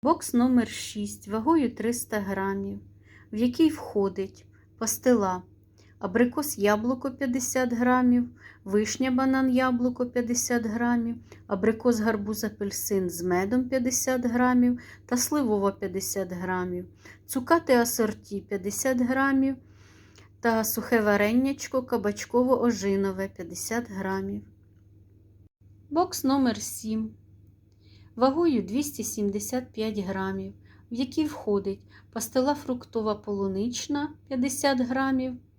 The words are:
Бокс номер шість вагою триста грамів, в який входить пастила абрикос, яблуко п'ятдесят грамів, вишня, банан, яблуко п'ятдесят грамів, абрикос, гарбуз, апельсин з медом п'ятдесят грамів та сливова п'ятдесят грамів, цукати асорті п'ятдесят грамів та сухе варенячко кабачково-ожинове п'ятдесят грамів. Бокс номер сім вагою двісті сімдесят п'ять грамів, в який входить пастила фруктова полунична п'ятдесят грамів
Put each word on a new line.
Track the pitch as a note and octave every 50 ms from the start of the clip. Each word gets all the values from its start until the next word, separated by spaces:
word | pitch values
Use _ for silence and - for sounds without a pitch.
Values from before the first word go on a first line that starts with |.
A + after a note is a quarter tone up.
| -
Бокс | B3+ - - - - -
номер | A#3+ A#3+ C4 B3+ B3 A3+ -
шість | - - - - - G#3 G#3 G#3 - - -
вагою | G3 G3+ A3 A3 C#4+ E4 E4 C4+ A#3+ B3
триста | - G#3 A#3 A#3+ A#3+ - - - G#3
грамів, | G3 F#3+ G3 F#3+ F#3+ G3 G3 G3 G3 G3 G3+ G3+ - - - - _ - - - - -
в | -
який | G#3+ A#3+ B3 B3 - E4 D#4
входить | D4+ - - - - G#3 G3 G3 F#3 - F#3+ F#3+ - - - - - - - _ _
пастила | - A#3 G#3+ - - - B3+ B3 A3+ G3+ F#3+ F#3 F3+ - - - _ _ _ _ _ - - - -
абрикос, | - G3 F3+ A3+ B3 B3 B3 - D4 D4 -
яблуко | - G3 G#3 G#3+ G#3+ A3 A#3+ C4 B3+ - C#4
п'ятдесят | B3 - C#4 B3+ A#3+ C4 B3 - - C4 B3+ B3 A#3+
грамів, | A3+ B3 B3 B3 B3+ B3+ B3 B3 B3 A#3+ A#3+ - - - - - _ _
вишня, | G3 F#3+ G#3 G#3+ G#3+ - - B3+ C4
банан, | B3+ B3 C4 C4 C4 C4 C4 C4
яблуко | B3 B3 B3+ C4 B3+ A#3+ A#3+ B3+ B3 - B3+
п'ятдесят | B3 - B3 A#3+ A#3 A#3+ A#3+ - - B3 A#3+ A3
грамів, | A3+ G#3 A#3 A#3+ A#3+ A#3+ A#3+ A#3 A#3 A#3 - - - - - -
абрикос, | - G3+ F#3+ F#3+ A3 A3 A3+ - B3 A#3 G#3+
гарбуз, | G#3+ A3+ A3 G#3 G3+ G3+ G#3+ G#3 -
апельсин | G#3 G#3 - G3+ G3 G3 - - - G#3 G3 F#3 F3
з | E3 E3+
медом | F3 F3+ F3 F3+ F#3+ G3 A#3+ B3+ C4 B3
п'ятдесят | C4+ C4 A#3+ C4 B3 - - - B3+ B3+ B3
грамів | A#3+ A3+ B3 B3 B3+ B3+ B3 B3 B3 B3 B3 - - - - -
та | - B3
сливова | A#3+ A#3+ - D4+ D4+ C#4 A3+ G#3+ G3+ G3 G3
п'ятдесят | G3 - - F#3 F3+ F#3+ F#3+ - - G3+ F#3+ F3
грамів, | F3+ F3 F#3 F#3 F#3 F#3 F3+ F3+ F3+ F3 F3+ - - - - - - - -
цукати | - - C4 B3 - E4 E4+ E4 - C4
асорті | A#3+ A#3 A#3+ - - A3+ G#3+ A3 - - - G3+ G3
п'ятдесят | - - G3+ G3 F3+ G3+ G3+ - - C4+ C4 B3
грамів | B3 A#3+ C4 C4+ C4+ C#4 C4+ C4+ C4+ C4+ C4+ B3+ - - - - - - - - - - - - - - - _
та | - A#3 A3+ A3+ A3
сухе | A3 - A#3 - - B3 A3+
варенячко | G#3 G#3 G3+ G3+ G#3 G#3 A3+ B3 C4 C4+ C#4+ - - - - C4
кабачково-ожинове | B3+ - B3 A3+ F#3+ G#3 G3+ - - - - A#3+ B3 B3+ C4 - G#3+ A#3+ A3+ G3 F#3+ G3+ G3 G3 G3 G3 F#3+ F#3 G3 G3 -
п'ятдесят | - F3+ E3 F3 - - - A3 A#3 A#3+ A#3
грамів. | G3+ F#3+ F#3+ F#3+ F#3+ F#3+ G3 G3 G3+ G#3 G#3 - - - - - - - _ - - - - _ - - - - - - - - _ _ _ - - - - -
Бокс | D4 D#4+ F4+ F4+ - - -
номер | C4 C4+ C#4+ C4 A#3+ G#3+ G3+
сім | - - - - - A3 A3 A3 A3 A3 - - - - - - - - - _ _ _ _ _ _ - - - - - -
вагою | - A#3+ C4+ C4+ D#4+ F4 E4+ C#4 A3
двісті | F#3 F3+ G#3 C4+ D4 D4 - - G#3+
сімдесят | - - - G#3 G3+ G3 G#3 G3+ - - B3+ B3+ -
п'ять | - - G#3+ A3 G#3 G#3
грамів, | F#3+ F#3 G3 F#3+ F#3+ F#3+ F#3+ G3 F#3+ G3 G3+ - - - - - - _
в | A#3+
який | A#3 C4+ - - - D#4
входить | D4+ - - - - G3+ G3+ G3 G3+ G3 - - - - - - _ -
пастила | A3+ A3 - - C4 B3+ C#4 D4
фруктова | D4 C#4+ - B3+ B3 - - - A3+ G#3+ G#3+ G#3
полунична | G#3 - - G3+ G3 G3 G3 F#3+ F#3+ G#3 B3 A#3+ - - - D4 C#4+ D4 D4+ D4+ - _
п'ятдесят | - C4+ B3+ B3 C#4 C#4 - - C#4 C#4 B3
грамів | B3+ B3 B3+ C4 C4+ C4+ C4 C4 B3+ C4 B3 B3 - _ _